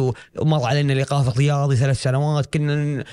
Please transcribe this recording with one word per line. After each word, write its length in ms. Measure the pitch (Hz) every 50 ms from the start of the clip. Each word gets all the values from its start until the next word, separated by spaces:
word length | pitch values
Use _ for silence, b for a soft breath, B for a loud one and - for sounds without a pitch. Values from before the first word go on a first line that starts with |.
| 131 127 117 B B B B -
ومر 280 | 147 156 156 147 123
علينا 260 | - 147 147 147 139
الإيقاف 360 | 135 135 135 - 143 143 131 131
الرياضي 480 | 110 127 143 147 147 139 139 139 135
ثلاث 260 | 113 139 139 131 -
سنوات، 520 | - 131 127 135 147 151 151 147 131 - -
كنا 200 | 156 151 147 147
ن-، 300 | 151 147 147 147 123 113 B